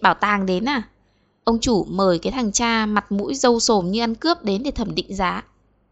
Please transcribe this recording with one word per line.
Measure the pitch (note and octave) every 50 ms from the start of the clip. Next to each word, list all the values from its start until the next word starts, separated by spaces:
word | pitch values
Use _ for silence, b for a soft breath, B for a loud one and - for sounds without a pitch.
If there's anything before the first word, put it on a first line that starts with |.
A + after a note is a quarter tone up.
bảo | - F#3+ E3
tàng | - - G#3 G#3 G3+ F#3+
đến | F#3 F#3 F3+ A3 C4+
à?" | D4 B3 G#3+ - _ _ _ _ _ _ _ _ _ _ _
Ông | A#3 A#3 A3+
chủ | - C4 A#3 F3+ -
mời | - E3+ F#3+ G3 F#3+ F3 E3
cái | - F#3+
thằng | B3+ C4+ A#3+ G#3
cha | G3 - A#3+ A#3 A3+ A3+ A3
mặt | G#3 G#3 G#3 - -
mũi | G3 G3+ G3+ - C4+
râu | C4+ - B3 A#3+ A3+
sồm | - - A3+ G3+ F3 F3
như | G3 A#3
ăn | A#3 A3+ A3+
cướp | - - D#4+ E4+ E4+ -
đến | G#3 G3 G3
để | C4+ D4
thẩm | - - A3+ G3+ D#3
định | E3+ F3+ - G3
giá. | F#3+ F#3+ F3 F3 G3 - _ _ _ _ _ _ _ _ _